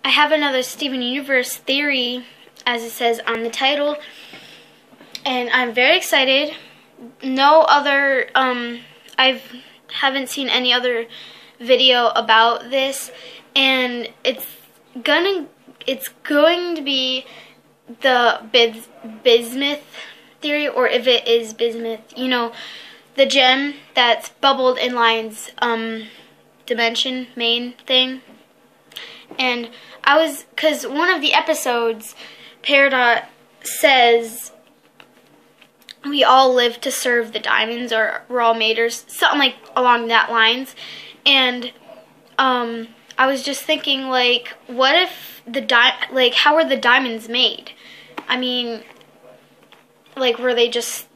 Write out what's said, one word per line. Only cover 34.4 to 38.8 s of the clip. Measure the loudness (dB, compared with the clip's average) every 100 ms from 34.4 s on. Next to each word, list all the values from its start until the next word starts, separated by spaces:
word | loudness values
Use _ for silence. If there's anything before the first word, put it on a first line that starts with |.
| -16 -20 _ _ _ _ -20 _ _ _ _ _ -20 _ -20 -14
"We | -6 0
all | 4 6 4
live | 2 0 -2
to | -8
serve | -4 -2 -2 -2
the | -8
diamonds," | -2 0 0 -6 -4
or | -2 -2 -4 -6
"We're | 0
all | 2
made," | 2 0 0